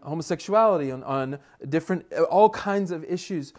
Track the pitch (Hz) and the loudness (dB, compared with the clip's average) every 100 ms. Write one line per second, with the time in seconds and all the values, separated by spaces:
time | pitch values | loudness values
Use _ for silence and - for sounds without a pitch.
0 | 147 160 156 165 - 208 220 180 139 131 | -8 -6 -4 -6 0 4 4 4 0 -4
1 | 131 135 131 139 _ _ 135 156 160 185 | -4 -4 -4 -6 _ _ -4 -2 0 -4
2 | - - 165 180 214 214 202 202 190 175 | -2 0 2 6 6 4 -2 -2 -2 -6
3 | 156 175 - 180 139 | -6 -6 -4 -6 -8